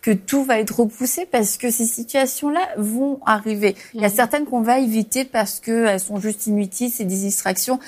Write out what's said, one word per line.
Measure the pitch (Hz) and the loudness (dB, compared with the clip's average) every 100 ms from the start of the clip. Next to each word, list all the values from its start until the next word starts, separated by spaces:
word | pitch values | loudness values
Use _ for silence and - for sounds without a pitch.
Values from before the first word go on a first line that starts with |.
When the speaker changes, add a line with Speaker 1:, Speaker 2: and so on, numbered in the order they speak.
Speaker 1:
que | - | 0
tout | 196 - 277 | 0 2 0
va | 269 226 | 2 2
être | 214 - | 0 2
repoussé | 226 - 254 - 359 | 0 0 -4 -4 -2
parce | 247 208 - | 0 0 -2
que | 240 | -2
ces | 233 233 | 0 0
situations-là | - 233 277 262 - 294 320 370 - | -2 -2 0 0 0 -2 0 -2 -2
vont | 208 233 277 269 - | -2 0 -2 -2 0
arriver. | 214 214 208 208 202 - | 0 0 0 0 0 -8
Il | 226 | 0
y | |
a | 208 | 0
Speaker 2:
Mm. | |
Speaker 1:
certaines | 208 233 294 | 2 2 2
qu'on | 294 247 | 0 0
va | 226 254 | 2 4
éviter | 254 220 208 254 | 4 2 0 -2
parce | 262 233 196 - | -2 0 -2 -2
que | - 226 226 | -2 2 2
elles | 190 | 2
sont | 190 208 | -2 -4
juste | 208 208 220 | -4 -4 -2
inutiles, | 208 196 - 240 | 0 0 -2 -4
c'est | 233 190 | -4 -4
des | 190 | -2
distractions. | 202 202 190 185 - 254 | -2 -2 -2 -2 -2 -4